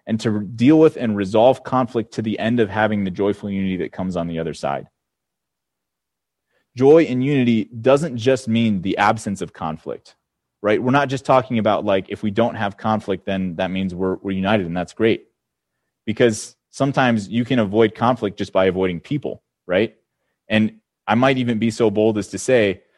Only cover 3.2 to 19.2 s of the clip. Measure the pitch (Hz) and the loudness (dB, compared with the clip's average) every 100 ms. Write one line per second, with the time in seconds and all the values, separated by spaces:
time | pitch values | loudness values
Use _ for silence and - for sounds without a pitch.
3.2 | 101 101 101 98 95 90 73 - 92 87 | -2 -2 -6 -4 -4 -4 -6 -6 -6 -4
4.2 | 85 82 80 71 69 67 - _ _ _ | -4 -6 -6 -6 -6 -6 -8 _ _ _
5.2 | _ _ _ _ _ _ _ _ _ _ | _ _ _ _ _ _ _ _ _ _
6.2 | _ _ _ _ _ 123 135 165 147 127 | _ _ _ _ _ 2 6 8 6 0
7.2 | 135 139 120 110 - 117 113 143 165 120 | 0 2 2 2 -2 -2 2 2 0 -2
8.2 | 123 127 110 113 113 98 92 - 104 113 | 0 0 0 0 0 0 -2 0 0 0
9.2 | 107 95 85 - 82 80 - 50 - _ | -4 -8 -10 -8 -10 -8 -10 -12 -14 _
10.2 | _ _ _ _ 101 107 123 143 135 135 | _ _ _ _ 0 0 2 0 0 -4
11.2 | - 131 123 117 107 90 104 98 - 101 | 2 2 2 0 0 0 0 -2 -2 -6
12.2 | 107 104 117 90 101 - 110 107 104 92 | -4 0 -2 -2 -6 -4 -2 -2 -2 -6
13.2 | - 95 92 82 92 92 95 90 92 92 | -4 -4 -4 -4 -4 -4 -4 -4 -4 -4
14.2 | 98 95 95 110 85 87 87 - 113 - | -6 -4 0 -2 -2 -6 -6 -2 0 0
15.2 | _ _ _ _ _ _ _ _ - 107 | _ _ _ _ _ _ _ _ -6 2
16.2 | 120 110 - _ _ - 139 135 127 113 | 2 0 -10 _ _ -4 -2 0 2 0
17.2 | 98 113 120 127 101 107 110 - 120 127 | -2 -4 -2 0 0 2 2 2 -2 0
18.2 | 101 - 95 95 95 90 92 85 - 143 | -4 -6 -4 0 2 2 -2 -4 -6 -6